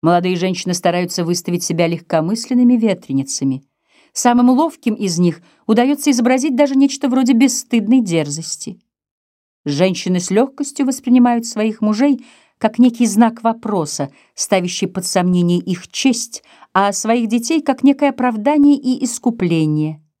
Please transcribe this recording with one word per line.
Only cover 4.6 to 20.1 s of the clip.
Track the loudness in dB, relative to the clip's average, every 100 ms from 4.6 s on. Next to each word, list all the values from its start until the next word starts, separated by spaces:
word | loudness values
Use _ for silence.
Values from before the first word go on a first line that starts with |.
| 0 -2 -6
из | -4 -4 0
них | 0 0 _ _ -2
удаётся | 2 2 0 0
изобразить | 0 2 0 0 0
даже | 0
нечто | 2 2 0 -2
вроде | 0 2
бесстыдной | 4 2 0 -2 -2 2 2
дерзости. | 2 -2 -2 -6 -10 -12 -14 -16 _ _ _ _ _ _ _ _
Женщины | -6 0 0 -2 -2 -2
с | 0
лёгкостью | 0 0 -4 -12 -4 -4
воспринимают | -4 2 4 4 2 -4
своих | -4 -4 -2
мужей | -2 0 0 0 -4 _ _ _
как | -4 2
некий | 2 4 -2
знак | 2 2 2
вопроса, | -4 -4 -4 -4 -4 -6 -8 _ _
ставящий | -12 -2 0 0 -4 -6
под | -6
сомнение | -4 0 2 2 2 0
их | -2 -8 -8
честь, | -2 -2 0 -6 -14 _ _ -6
а | 0 0
своих | -2 -2 0 0
детей | -2 0 -2
как | 0 2
некое | 2 2 0
оправдание | 0 -2 -2 0 4 4 4
и | 0 -2
искупление. | -4 -4 -4 -2 0 2 0 0 -2 -6 _